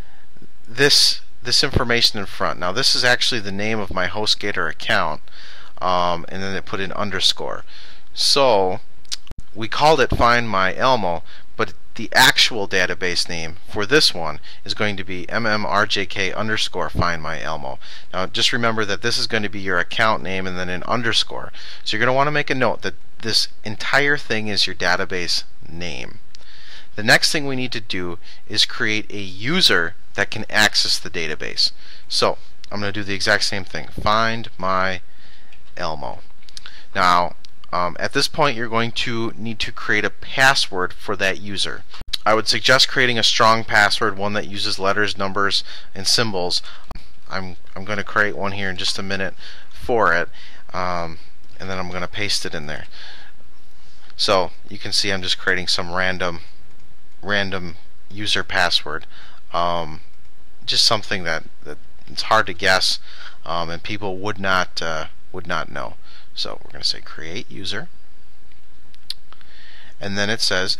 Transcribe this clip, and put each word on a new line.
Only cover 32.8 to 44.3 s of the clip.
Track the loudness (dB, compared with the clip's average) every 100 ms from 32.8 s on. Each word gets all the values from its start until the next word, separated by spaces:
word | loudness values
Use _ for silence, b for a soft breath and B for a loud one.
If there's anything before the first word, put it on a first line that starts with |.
gonna | 0
do | 0
the | -2
exact | 0 2 2
same | 2 0
thing. | -2 -2 -2
Find | 0 2 2 2 0 -2 -2
My | 0 2 0 0 -2 b b b b b -2 -2
Elmo. | -2 -2 -2 -2 -2 -2 -2 B B B B
Now, | 2 4 4 4 0 -2 -2 -2
um, | 0 -2 0
at | 0
this | 0 0
point, | 2 2 2
you're | 0
going | 0 0
to | 0 -2 -2 -2 -2
need | -2 -2
to | -2
create | -2 0 2
a | 2
password | -2 -2 4 4 4 2 0 0
for | 0 -2 0
that | 0 0
user. | -2 -2 -2 -2 -2 B -2 0
I | 2
would | 2 2
suggest | 0 4 4 4
creating | 2 2 2
a |
strong | 2 4 4 4
password, | 2 4 4 4 0 0
one | 0